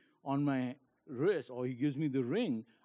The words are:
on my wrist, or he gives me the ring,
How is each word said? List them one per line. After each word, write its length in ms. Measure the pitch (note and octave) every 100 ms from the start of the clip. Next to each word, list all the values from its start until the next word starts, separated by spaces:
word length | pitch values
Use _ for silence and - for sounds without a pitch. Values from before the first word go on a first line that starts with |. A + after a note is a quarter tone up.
| _ _ -
on 180 | C#3
my 320 | C#3+ C3 B2+ - _ _ -
wrist, 420 | B2 E3+ F3 C3
or 160 | B2+ B2+
he 80 |
gives 240 | A#2+ D3 C3+
me 100 | D#3
the 160 | C3
ring, 400 | A#2+ F#3 A3+ A2+ - _